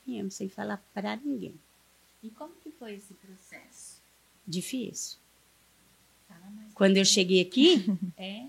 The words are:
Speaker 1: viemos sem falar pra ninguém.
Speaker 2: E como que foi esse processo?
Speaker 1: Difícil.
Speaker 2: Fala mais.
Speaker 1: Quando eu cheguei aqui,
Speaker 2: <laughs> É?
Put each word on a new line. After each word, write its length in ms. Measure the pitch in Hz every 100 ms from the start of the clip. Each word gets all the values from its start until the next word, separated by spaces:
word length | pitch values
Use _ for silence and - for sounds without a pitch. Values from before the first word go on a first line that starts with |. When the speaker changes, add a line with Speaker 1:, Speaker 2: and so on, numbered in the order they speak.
| 262
Speaker 1:
viemos 260 | 226 196
sem 140 | - 196
falar 340 | 208 208 202 _
pra 220 | 208 208 220
ninguém. 320 | 285 262 90 - _ _ _ _ _ _
Speaker 2:
E 80 | 220
como 220 | - 311 381
que 60 | 302
foi 240 | - 226
esse 200 | 202 -
processo? 840 | 185 196 190 - - - - - - _ _ _ _ -
Speaker 1:
Difícil. 680 | 175 - 262 104 - - - _ _ _ _ _ _ _ _ _ _ _
Speaker 2:
Fala 240 | 170 185
mais. 220 | 208 -
Speaker 1:
Quando 220 | - 196 196
eu 80 |
cheguei 360 | 196 208 185 185
aqui, 420 | 180 254 320 311 185 185
Speaker 2:
<laughs> 140 | 180 -
É? 260 | 190 208